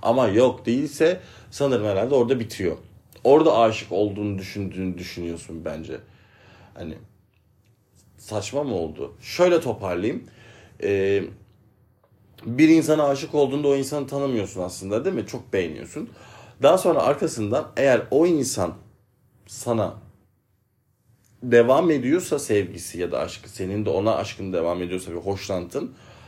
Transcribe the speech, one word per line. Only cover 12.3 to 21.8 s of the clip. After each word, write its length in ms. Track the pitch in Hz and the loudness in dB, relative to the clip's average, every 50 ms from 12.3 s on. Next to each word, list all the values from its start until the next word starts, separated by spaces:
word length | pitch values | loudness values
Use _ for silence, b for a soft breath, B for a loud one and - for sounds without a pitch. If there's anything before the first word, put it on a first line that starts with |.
| _ - - | _ -14 -10
bir 240 | 117 120 127 156 156 | -8 2 4 6 8
insana 340 | 160 160 156 - 156 151 147 | 8 6 6 4 2 2 4
aşık 320 | 143 139 135 160 156 - | 2 0 0 -4 -4 0
olduğunda 320 | 147 143 131 131 147 147 143 | 2 2 2 2 0 2 2
o 80 | 139 | 2
insanı 320 | 139 135 135 151 147 135 - | 2 0 -2 -4 -6 -6 -6
tanımıyorsun 540 | 139 139 139 139 127 113 98 92 - 92 | -6 -4 -2 -2 -2 -2 -4 -4 -6 -6
aslında, 440 | 90 90 92 - 95 98 101 113 139 | -8 -8 -8 -10 -8 -4 -4 -2 -2
değil 100 | 190 190 | -2 -4
mi? 100 | 117 101 - | -4 -6 -6
Çok 260 | - 117 - - - | -10 -14 -10 -4 -4
beğeniyorsun. 560 | 98 90 80 78 57 - - - 143 214 233 B B B B B B B B B B | -2 -2 -4 -6 -10 -14 -12 -12 -12 -12 -12 B B B B B B B B B B
Daha 160 | - 139 170 190 | 4 6 6 6
sonra 220 | 185 185 165 147 | 4 2 2 4
arkasından 720 | 80 123 143 143 - 160 - 120 107 101 110 147 151 - - - | 4 2 2 0 -2 -4 -4 -4 -4 -2 -2 -2 -2 -4 -2 0
eğer 240 | 135 139 127 113 - - | 2 4 4 2 2 2
o 140 | - 139 165 | 2 4 4
insan 480 | 180 170 151 131 - - - 90 82 82 - - - _ _ _ _ _ _ _ _ _ _ _ - | 4 4 2 0 -2 -2 -2 -4 -4 -4 -10 -18 -20 _ _ _ _ _ _ _ _ _ _ _ -20
sana 460 | - - - 123 117 110 101 90 - - - - - _ _ _ _ _ _ _ _ _ _ _ _ _ _ _ _ _ _ _ _ _ _ _ _ _ - | -18 -12 -4 -2 0 0 0 -2 -4 -10 -18 -20 -20 _ _ _ _ _ _ _ _ _ _ _ _ _ _ _ _ _ _ _ _ _ _ _ _ _ -2
devam 480 | 123 120 117 117 120 131 147 | 4 6 6 8 8 6 4